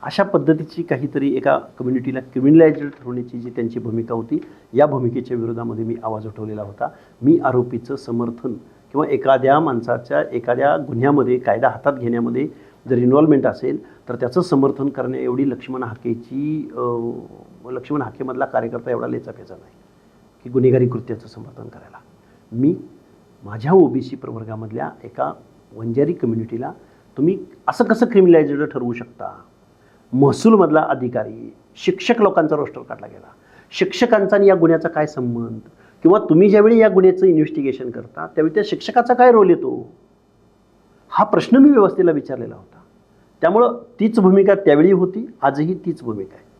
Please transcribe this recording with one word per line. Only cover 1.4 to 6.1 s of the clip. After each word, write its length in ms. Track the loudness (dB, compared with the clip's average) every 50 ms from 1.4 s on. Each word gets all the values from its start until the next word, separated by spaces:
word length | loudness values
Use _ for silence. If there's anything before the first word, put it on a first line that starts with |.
| 0 0 0 0 -2 -10 _ -8
कम्युनिटीला 420 | -6 -4 -4 -4 -4 -6 -8 -8
क्रिमिनलाइज्ड 680 | -10 -8 -8 -2 2 4 6 8 6 6 4 0 -8 -12
ठरवण्याची 520 | -14 -14 -14 -12 -10 -10 -10 -10 -12 -14
जी 100 | -14 -12
त्यांची 280 | -8 -8 -8 -6 -6 -8
भूमिका 360 | -8 -6 -6 -6 -6 -4 -6
होती, 240 | -8 -6 -6 -6 -8 -8 -8 -20 _ _ _ 0
या 120 | 2 2
भूमिकेच्या 500 | 2 2 -2 -4 -4 -4 -4 -8 -6 -8
विरोधामध्ये 480 | -6 -6 -6 -8 -8 -8 -10 -8 -8 -8
मी 120 | -8 -8 -8 -8
आवाज 240 | -10